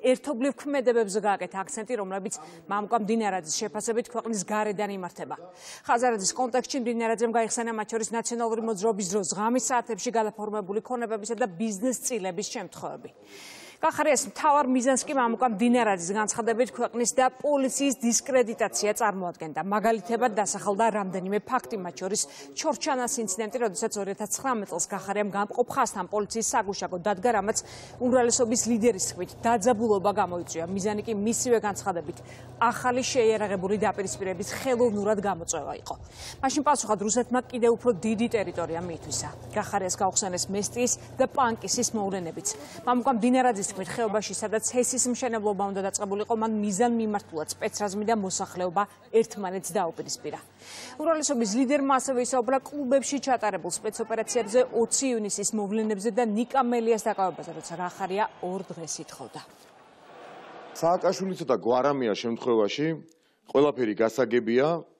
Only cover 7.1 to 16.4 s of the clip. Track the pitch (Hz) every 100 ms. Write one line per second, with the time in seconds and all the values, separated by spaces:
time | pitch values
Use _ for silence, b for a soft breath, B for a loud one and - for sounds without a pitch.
7.1 | 220 226 226 220 240 233 226 214 226 220
8.1 | 233 226 233 233 220 226 208 220 202 185
9.1 | 208 185 196 220 247 247 254 233 214 247
10.1 | 226 214 202 208 208 185 202 214 247 226
11.1 | 220 208 220 240 170 220 196 240 240 -
12.1 | 233 185 175 202 254 254 - 160 143 -
13.1 | - B B B B B B - - 302
14.1 | 254 208 - 311 285 269 254 240 262 -
15.1 | 226 240 - 254 202 240 247 220 190 170
16.1 | 202 208 -